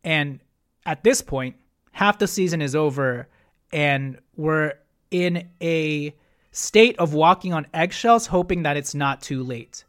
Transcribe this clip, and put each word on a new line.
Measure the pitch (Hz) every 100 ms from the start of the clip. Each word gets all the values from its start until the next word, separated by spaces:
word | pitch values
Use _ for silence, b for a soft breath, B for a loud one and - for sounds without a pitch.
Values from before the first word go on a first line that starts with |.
And | 165 156 143 135 _ _ _ _ -
at | 151
this | 220 254
point, | - 135 127 - _ _ _
half | - 202 208
the | 196
season | - 185 165
is | 143 147
over, | 151 135 135 120 127 _ _ _ _
and | 160 147 139 135 127 _ -
we're | 156 156 151 139 _ _ _
in | 180 180 175 175 _
a | 165 165 156 151 147 - _ _ _
state | - - 208 233 -
of | 170
walking | 151 160 185 185
on | 165 143
eggshells, | 165 175 - 233 233 226
hoping | 185 180 175
that | 151 143
it's | 143 143
not | 139 135
too | - 135
late. | 127 117 113 -